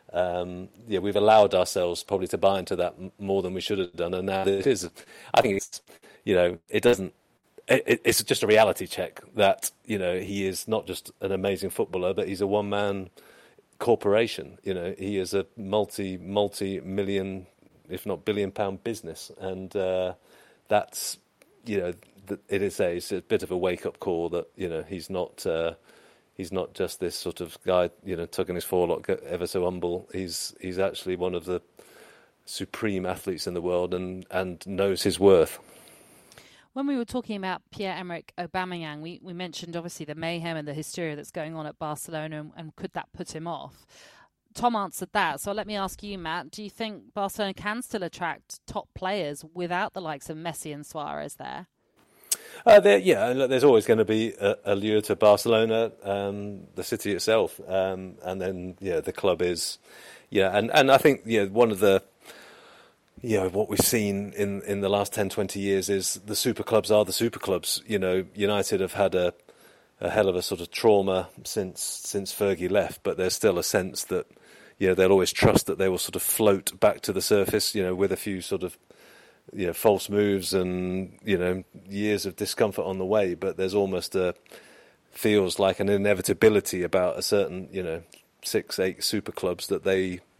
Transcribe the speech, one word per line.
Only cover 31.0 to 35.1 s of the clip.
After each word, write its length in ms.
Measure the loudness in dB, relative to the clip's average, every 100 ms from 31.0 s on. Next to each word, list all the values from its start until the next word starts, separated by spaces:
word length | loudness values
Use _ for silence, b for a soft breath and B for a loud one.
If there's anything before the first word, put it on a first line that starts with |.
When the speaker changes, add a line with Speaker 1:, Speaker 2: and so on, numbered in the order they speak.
| -6 -2
Speaker 1:
one 180 | -2
of 120 | -4 -4
the 180 | -6 _ _ B B B B B B -14
supreme 640 | -12 -10 -4 -2 -2 -4
athletes 400 | -6 -6 -6 -6
in 80 | -4
the 60 |
world 340 | -2 0 0 -4
and, 280 | -6 -10 -6
and 360 | -6 -4 -8 -8
knows 340 | -2 0 0
his 180 | 0